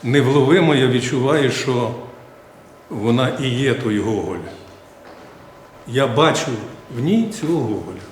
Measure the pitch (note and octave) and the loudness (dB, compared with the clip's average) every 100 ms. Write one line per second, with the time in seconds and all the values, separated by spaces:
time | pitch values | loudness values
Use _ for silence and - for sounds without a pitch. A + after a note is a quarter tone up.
0 | B2 C#3+ B2+ C#3+ C3+ F3 E3 C#3+ B2+ A#2+ | 2 2 4 4 6 6 6 4 4 2
1 | - C#3 C3 D3+ C3 - - B2 A2+ B2 | 0 0 2 2 0 0 -2 -2 -2 -6
2 | - - - - - - - - - A2+ | -14 -18 -20 -20 -20 -20 -20 -20 -14 -4
3 | A2 A#2+ C3 - C3+ B2 C3+ A#2+ A2+ G#2 | 0 2 0 -2 -4 -2 0 0 -2 -2
4 | G2+ G#2 - F2 D#2+ - - - - - | -2 -2 -4 -8 -10 -16 -20 -20 -20 -20
5 | - - - - - - - - - A#2+ | -20 -20 -20 -20 -20 -20 -20 -20 -6 -2
6 | C3+ A#2 D#3 - - A2+ G#2 - - A#2 | 0 4 4 2 -2 -6 -8 -16 -12 -4
7 | C#3+ A3+ A3 - D3+ E3+ A#2 G2 - F2+ | 0 2 0 -4 -2 -2 -2 -4 -8 -14
8 | - | -16